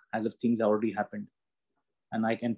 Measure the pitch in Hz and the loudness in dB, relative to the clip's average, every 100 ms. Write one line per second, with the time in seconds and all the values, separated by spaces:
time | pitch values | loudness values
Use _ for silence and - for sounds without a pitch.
0 | - 110 110 - 120 117 110 107 110 101 | -8 -4 -4 -2 0 2 2 2 0 -2
1 | 104 104 104 _ _ _ _ _ _ _ | -4 -8 -12 _ _ _ _ _ _ _
2 | _ 117 110 113 120 | _ -2 0 0 -2